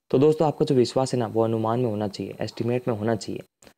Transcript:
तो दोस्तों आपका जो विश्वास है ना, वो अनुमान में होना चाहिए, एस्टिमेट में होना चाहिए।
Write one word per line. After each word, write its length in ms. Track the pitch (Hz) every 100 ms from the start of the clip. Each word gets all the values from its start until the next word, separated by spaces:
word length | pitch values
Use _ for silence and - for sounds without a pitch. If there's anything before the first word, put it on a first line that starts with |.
| _
तो 80 | 131
दोस्तों 280 | 151 156 156
आपका 160 | -
जो 100 | 151
विश्वास 380 | 135 117 - 131
है 60 | 123
ना, 80 | 110
वो 160 | 107
अनुमान 380 | 113 113 110 120
में 100 | 123
होना 180 | 104 107
चाहिए, 280 | - 98 -
एस्टिमेट 480 | 110 - 117 123 123
में 60 |
होना 200 | 107 110 110
चाहिए। 260 | - 95 - _ -